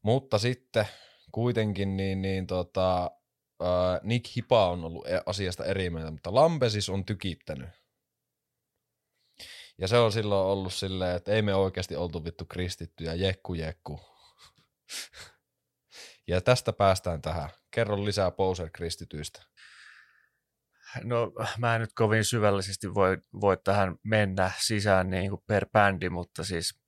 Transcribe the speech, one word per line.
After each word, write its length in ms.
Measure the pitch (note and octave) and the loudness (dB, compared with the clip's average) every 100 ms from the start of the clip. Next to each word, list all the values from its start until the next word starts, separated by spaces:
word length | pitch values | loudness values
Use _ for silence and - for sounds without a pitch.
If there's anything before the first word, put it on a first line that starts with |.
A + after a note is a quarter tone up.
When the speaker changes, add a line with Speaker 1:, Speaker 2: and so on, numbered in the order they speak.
Speaker 1:
Mutta 380 | - C3 C3+ G#2 | 2 0 2 0
sitten 480 | A#2 B2+ _ A#2 G#2 - - _ - | 0 -4 _ -2 -2 -8 -20 _ -10
kuitenkin 640 | A2 A#2+ A2+ G#2+ F#2+ G2 F#2+ | -4 -2 0 -2 -2 -2 -2
niin, 240 | F#2+ F#2+ | -2 -2
niin 260 | F#2+ F#2+ F#2 | -2 -4 -2
tota, 640 | F#2 F2 - F#2 F2+ F2 - _ _ _ _ | -4 -2 0 2 2 -2 -8 _ _ _ _
ää, 380 | F2 F2+ F#2 F2+ | 0 2 2 0
Nick 320 | G2 A#2 - | -2 -2 -2
Hipa 340 | A#2+ - A#2 F#2 | -8 4 4 4
on 140 | F2+ | 0
ollut 240 | E2 E2+ - | -6 -10 -4
e-, 140 | F2+ | -2
asiasta 400 | - G2 F#2 F2+ | -2 -4 -4 -4
eri 240 | E2+ G2 F2+ | -4 -2 -2
mieltä, 220 | E2 D#2+ | -4 -8
mutta 240 | D#2 E2 | -8 0
Lambesis 540 | A2 D#3+ D#3+ B2 G#2+ F#2+ | 4 4 4 0 0 -4
on 160 | G2 | -4
tykittänyt. 640 | F#2 G#2 F#2+ D#2+ - C#2 C2 _ _ _ _ _ _ _ _ _ _ _ _ _ _ _ _ _ - - - - | -4 -6 -6 -8 -12 -12 -12 _ _ _ _ _ _ _ _ _ _ _ _ _ _ _ _ _ -20 -20 -20 -6
Ja 100 | F#2 | 2
se 100 | A#2+ | 4
on 140 | A2+ | 4
silloin 360 | G2+ G#2 G2 F#2+ | 2 2 2 2
ollut 260 | G2 F#2+ | 0 -2
silleen, 420 | - F#2+ F#2 F2+ | -6 -6 -2 -2
että 160 | F2+ - | -2 0
ei 100 | G#2+ | 0
me 140 | G#2+ | 2
oikeasti 400 | G2 F#2+ F#2 F2+ | 2 2 0 -6
oltu 280 | D#2 F2 E2 | -4 -4 -6
vittu 220 | D#2+ - | -8 -10
kristittyjä, 680 | F2 F2 F2+ - E2 _ E2 | -10 -6 -6 -6 -14 _ -8
jekku 400 | E2+ F#2+ F#2 - | 0 0 -2 -6
jekku. 460 | E2+ D#2 - - D2 _ _ _ _ - _ _ _ _ | -6 -6 -10 -14 -14 _ _ _ _ -20 _ _ _ _
<laughs> 480 | - - - - _ _ _ _ _ _ - - - - | -14 -14 -18 -20 _ _ _ _ _ _ -20 -20 -16 -2
Ja 140 | F2+ | 0
tästä 320 | - B2+ - | 4 2 0
päästään 480 | - G2 F#2 F2+ D#2+ | 2 4 4 -2 -6
tähän. 280 | D#2 E2+ D#2 - _ | -6 -6 -8 -14 _
Kerro 340 | - G#2+ G2+ | -4 -2 -2
lisää 260 | G2+ G2 F#2 | -2 0 -2
poser-kristityistä. 1120 | - F#2+ F2+ D#2+ - E2+ - - D2+ D2+ - _ _ - - - - _ _ _ _ _ _ _ _ - - | 0 -2 -2 -8 -8 -8 -8 -12 -12 -12 -16 _ _ -20 -20 -20 -20 _ _ _ _ _ _ _ _ -16 -10
Speaker 2:
No, 280 | A#2+ A#2+ A2 - A2+ A2 | -2 0 -2 -4 -6 0
mä 180 | A#2 | 2
en 60 | A2+ | 2
nyt 120 | A2+ | -2
kovin 300 | - A2 A2 | 2 4 4
syvällisesti 680 | G#2 A#2 G#2 G2 F#2 G2 G2 | 2 4 4 4 -2 -8 -4
voi, 240 | G2 F#2+ F2+ _ G2 | 2 4 2 _ 0
voi 160 | G2+ F#2 | 2 4
tähän 320 | - G2+ F#2+ - | 2 2 2 -2
mennä 480 | G#2+ A2 G2+ F#2+ F#2 - | 0 2 2 2 0 0
sisään 500 | - G#2+ G#2 F#2+ F#2 | -2 0 4 4 4
niinku 340 | F#2 G2 G2 - | -2 -2 -6 0
per 180 | G2+ F#2+ | 0 4
bändi, 380 | A2 G2+ F#2 F2+ | 4 4 2 -4
mutta 340 | F2 F2 - | -6 -8 -10
siis 360 | F#2 E2+ E2+ - | -6 -4 -4 -10